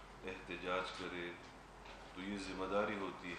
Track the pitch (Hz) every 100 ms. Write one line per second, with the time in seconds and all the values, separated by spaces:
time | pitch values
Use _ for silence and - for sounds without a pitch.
0 | - - 95 92 - 87 90 92 92 -
1 | 90 90 87 85 - - - - - -
2 | - 90 95 101 95 92 92 101 107 104
3 | 95 90 90